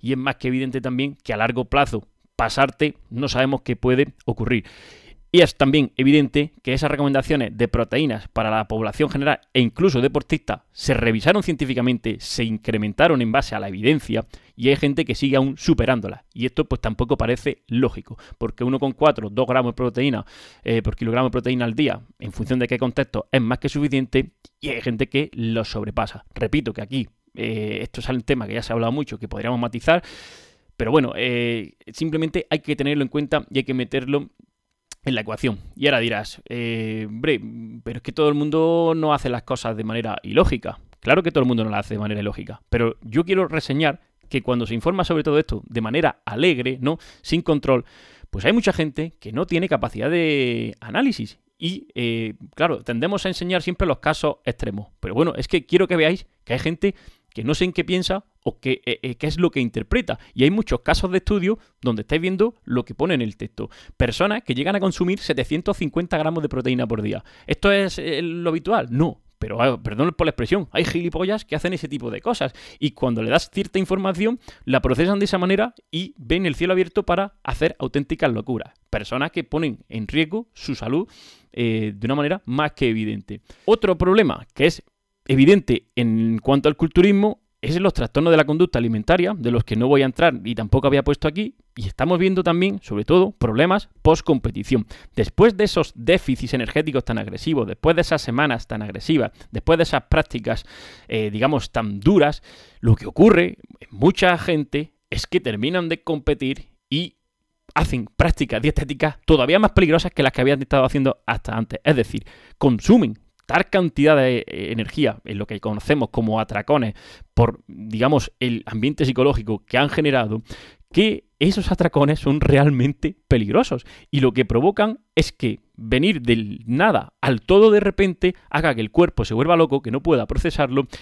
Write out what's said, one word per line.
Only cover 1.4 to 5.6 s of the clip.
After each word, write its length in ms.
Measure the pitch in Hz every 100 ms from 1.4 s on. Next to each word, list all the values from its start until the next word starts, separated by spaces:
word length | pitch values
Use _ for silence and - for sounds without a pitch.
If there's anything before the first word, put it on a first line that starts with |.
| 117 120
plazo 420 | 120 139 143 113 - _ _ -
pasarte 600 | 139 - 135 - 151 - -
no 180 | 117 139
sabemos 360 | 123 135 135
qué 120 | -
puede 380 | 123 127 127 139 - -
ocurrir. 400 | 113 110 117 - - - - - - -
Y 80 | 175
es 160 | 165
también 360 | -